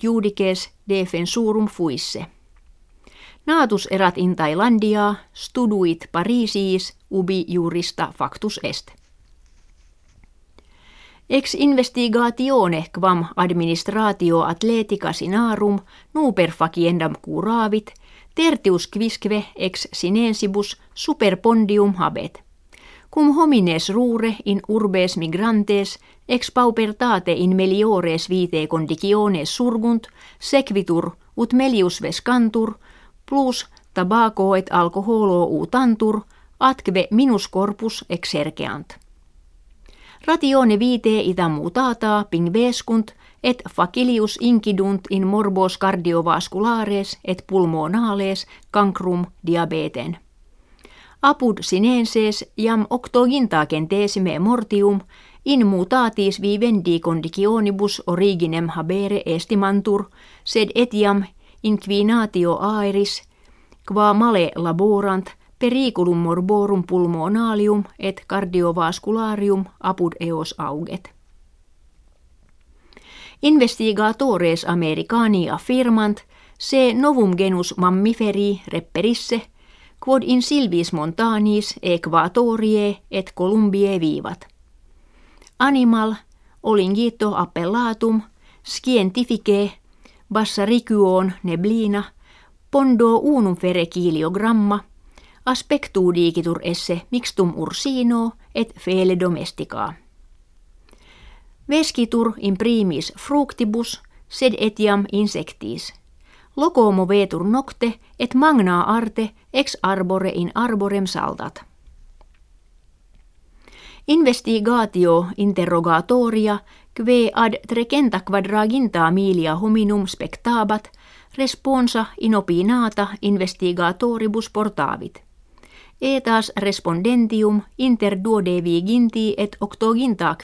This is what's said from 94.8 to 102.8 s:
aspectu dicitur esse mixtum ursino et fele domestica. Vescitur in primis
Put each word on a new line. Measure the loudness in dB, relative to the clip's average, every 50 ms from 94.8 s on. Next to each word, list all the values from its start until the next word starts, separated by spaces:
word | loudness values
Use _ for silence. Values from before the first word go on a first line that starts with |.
| -4 -12 -20 -20 _ -20 -20 -20 -20 -20 _ _ -4
aspectu | -2 -2 -2 -2 -2 -2 -2 -2 -4 -2 2 2 2 2
dicitur | 4 2 2 2 0 -2 -2 -4 -4 -4
esse | -6 -6 -6 -4 -6 -6 -6 -6 -6
mixtum | -6 -4 -4 -4 -2 -2 -2 -2 0
ursino | -4 -8 -8 -8 -6 -4 -4 -2 0 0 2 2 0 -2 -4 -6 -10 -20 _ -6
et | -6 -6 -6 -8 -10
fele | -4 -2 0 2 2 2 2 2
domestica. | 0 0 -2 -4 -6 -10 -10 -12 -12 -10 -8 -8 -8 -8 -10 -14 _ _ _ _ -20 -20 -20 _ _ _ _ -20 -20 _ _ -20 _ _ -20 _ -20 -20 -20 -20 -20 -20 -20 -20 -20 -20 -20 _ -6 -2
Vescitur | 0 0 0 0 0 -2 -2 0 0 0 0 0 -2 -2
in | -2 -2 -2 0
primis | 0 2 2 2